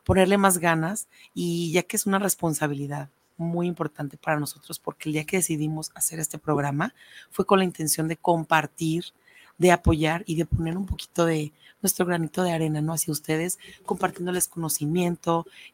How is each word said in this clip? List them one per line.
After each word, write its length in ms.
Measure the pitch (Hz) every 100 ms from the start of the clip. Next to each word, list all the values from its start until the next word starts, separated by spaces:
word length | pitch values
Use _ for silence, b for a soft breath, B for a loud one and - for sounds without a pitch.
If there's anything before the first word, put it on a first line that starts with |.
| -
ponerle 320 | 190 185 202
más 200 | 196 180
ganas 500 | 170 160 160 214 - b b
y 400 | - 175 170 170
ya 100 | 175
que 140 | 170 220
es 80 | 202
una 120 | 196
responsabilidad 920 | 202 - 165 151 151 139 143 143 143 _ _ -
muy 320 | 135 170 175
importante 480 | 165 156 - 143 -
para 240 | - 147
nosotros, 400 | 143 - - 160
porque 300 | - - 156
el 40 |
día 120 | 156 151
que 100 | 190
decidimos 560 | 165 156 156 156 156 -
hacer 260 | - 165
este 160 | 160 160
programa 580 | - 143 143 139 220 - B B B
fue 160 | - 196
con 140 | 196
la 60 | 185
intención 420 | - 156 - 160
de 80 | 165
compartir, 880 | - 170 151 160 147 - 160 165 - - b b b -
de 160 | 180
apoyar 500 | 175 - 160 156 170 208
y 100 | 160
de 100 | 165
poner 320 | - 165 175
un 80 | 190
poquito 400 | - - - 165
de 260 | 160 151 b b _
nuestro 240 | 190 - 180
granito 360 | 170 160 -
de 120 | 180
arena, 260 | 165 160 151
¿no? 140 | 156
Hacia 180 | 160 -
ustedes, 480 | 151 - 156 175 - B B -
compartiéndoles 640 | 185 180 - 180 180 -
conocimiento, 960 | 170 160 - 147 175 175 170 - 165 170 B B